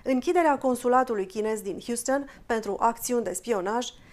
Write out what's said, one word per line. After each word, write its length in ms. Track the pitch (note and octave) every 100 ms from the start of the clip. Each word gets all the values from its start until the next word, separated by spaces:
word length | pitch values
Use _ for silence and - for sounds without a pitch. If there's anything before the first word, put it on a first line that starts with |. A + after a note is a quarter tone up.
închiderea 560 | - B3+ D4 F4+ D#4+ C4+
consulatului 680 | C4 B3 B3 B3+ B3+ G#3+ F#3+
chinez 340 | A3 G#3+ G#3+
din 180 | G3 E3+ -
Houston 420 | A#3 - C4+ C4+ - -
pentru 300 | A3+ G#3 G3
acțiuni 460 | A3+ A#3 - A#3+
de 80 | G3+
spionaj, 540 | F#3 A#3 G#3 F3+ A#3 B3+ - -